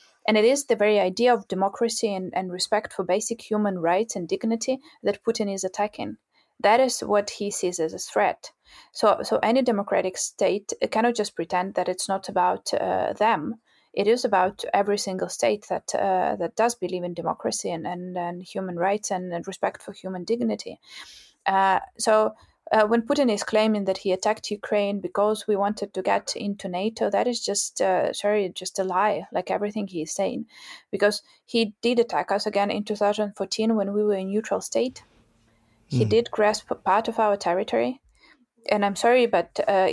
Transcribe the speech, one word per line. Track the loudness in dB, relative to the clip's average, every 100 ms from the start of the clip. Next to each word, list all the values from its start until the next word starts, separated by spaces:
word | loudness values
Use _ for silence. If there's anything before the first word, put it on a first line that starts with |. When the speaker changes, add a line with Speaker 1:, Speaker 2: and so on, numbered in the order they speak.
| _ _ 2
Speaker 1:
And | 4
it | 6
is | 4 0
the | 2
very | 4 4
idea | 2 2 4
of | 4 0
democracy | -2 -2 0 -2 0 -2 -2
and, | -4
and | -4 -4
respect | -6 -2 -2 -2
for | -6
basic | 0 0 0 -8
human | -4 0 0 0
rights | 2 2 0 -6
and | -4
dignity | -2 -2 -2 -2 -4 -6 _
that | -4 -2 -4
Putin | -2 -4
is | -2 -6
attacking. | -2 -4 -4 -10 -10 _ _ _ _
That | 4 6
is | 4 0
what | 2 0 0
he | -6 -6
sees | -2 -4 -2
as | -4
a | -4
threat. | -4 0 0 0 -12 _ _ -20 -18
So, | 2 2 4
so | 0 0
any | 2 2
democratic | 2 0 0 0 -2 -4
state | -8 -2 0 0 -6 -4 -2
cannot | 2 2 0
just | -4 -6
pretend | -4 -4 -2
that | -2 -4
it's | -4 -4
not | -4 -2
about, | 0 2 0 -2
uh, | -2 0 0 -2
them. | 0 0 2 -2 -8 _ _ _ -2
It | 2
is | 2 2
about | 2 2 -2 -2
every | 0 2 -2
single | -2 -4 -4
state | 0 0 0 -4
that, | -6 -4 -2
uh, | 0 2 0 -2
that | -4 0
does | 0 0
believe | -6 -4 -6
in |
democracy | -4 -6 -4 -4 -4 -6
and, | -6 -6
and, | -8 -8 -6
and | -6 -8
human | -10 -8 -6 -2
rights | -2 -2 -2
and, | -6 -4
and | -6 -8
respect | -6 -6 -6
for | -16
human | -12 -10 -8 -4
dignity. | -2 0 -4 -8 -16 _ -20 -18 -20 -20 _ 0
Uh, | 4 4 2 -2 -4
so, | 2 4 4 -2 -20 _ 0
uh, | 2 4
when | 2
Putin | 2 2 2
is | 0
claiming | 0 2 2 2 0
that | -2
he | 0
attacked | 0 0 -2 -4
Ukraine | -8 -2 0 0 -2
because | -4 0 2 0 0
we | 0
wanted | 0 -2 -6
to | -4
get | 0 0 -2 -6
into | -6 -6 -6
nato, | -4 -4 -2 0
that | 2 0
is | -2
just, | -4 -4 -4 -2
uh, | 2 2 0
sorry, | -2 0 0 -2 -6
just | -8 -4
a |
lie, | -2 2 2 0 -4
like | -6 -2
everything | -2 -2 -4 -6
he | -6
is | -6
saying. | -2 -2 -4 -10 -16 -20 -20 _
Because | 0 2 0 -10 _ _
he | -2 -2 0
did | 0 2
attack | 2 0 0
us | -2 0
again | 0 0
in | -2
two | -4 0
thousand | 0 0 -4 -4
fourteen | -6 0 2 2
when | 0
we | 0
were | 0 0
a |
neutral | 0 -4 -2 -4
state. | -2 -2 -2 -6 -20 _ _ _ _ _ _ _ _
He | 0 4
Speaker 2:
Mm. |
Speaker 1:
did | 2 2
grasp | 2 2 2 -6
a | -4
part | 2 2 2
of | 0
our | 2 2
territory. | 0 0 0 0 0 -4 _ _ _ _ _ _ -2
And | 2
I'm | 2 2
sorry, | 4 6 6
but, | 2 0 -2 2
uh, | 4 2